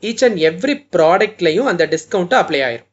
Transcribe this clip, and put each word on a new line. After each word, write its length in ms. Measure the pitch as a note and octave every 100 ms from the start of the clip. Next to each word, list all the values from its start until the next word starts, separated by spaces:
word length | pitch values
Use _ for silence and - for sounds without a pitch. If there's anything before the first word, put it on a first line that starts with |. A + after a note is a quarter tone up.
each 220 | G#3 A3+
and 140 | B3 G3
every 480 | D#3 E3+ C4+ C#4+ -
ப்ராடக்ட்லயும் 720 | E3+ D#3+ F#3+ G#3+ - E3+ E3
அந்த 240 | C4 F3 D#3
டிஸ்கவுண்ட் 460 | D#3+ - G3+ F3
அப்ளை 280 | B3+ E3 D3
ஆயிரும். 260 | C3 A#2 _